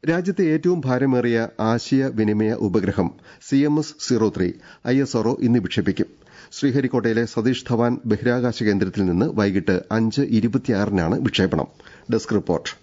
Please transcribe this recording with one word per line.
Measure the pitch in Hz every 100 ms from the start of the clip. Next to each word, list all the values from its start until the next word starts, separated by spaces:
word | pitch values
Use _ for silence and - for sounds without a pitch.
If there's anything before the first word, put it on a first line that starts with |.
രാജ്യത്തെ | 143 170 180 190
ഏറ്റവും | 180 156 175 180
ഭാരമേറിയ | 131 127 135 127 120 117 113 -
ആശയവിനിമയ | 110 117 - 135 135 113 107 107 110 113
ഉപഗ്രഹം | 107 92 95 101 85 - - -
സി | - 139
എം | 147 151
എസ് | 151 -
സീറോ | - 120 107
ത്രീ | 90 90 - - - -
ഐ | 131
എസ് | 139 120
ആർ | 110
ഒ | -
ഇന്ന് | 123 120
വിക്ഷേപിക്കും. | 92 - 101 95 - - - - -
ശ്രീഹരിക്കോട്ടയിലെ | - 143 127 131 127 110 113 117
സതീഷ് | - 113 123 -
ധവാൻ | 120 120 123 -
ബഹിരാകാശ | 107 123 123 123 113
കേന്ദ്രത്തിൽ | 107 98 95 95
നിന്ന് | 92 87 -
വൈകിട്ട് | - 101 98 90 92 -
അഞ്ച് | 110 113 107 143
ഇരുപത്തിയാറിനാണ് | 113 113 104 - 104 104 98 82 95
വിക്ഷേപണം. | 107 - 95 82 - - - - -
ഡെസ്ക് | 113 -
റിപ്പോർട്ട്. | 104 - 82 - -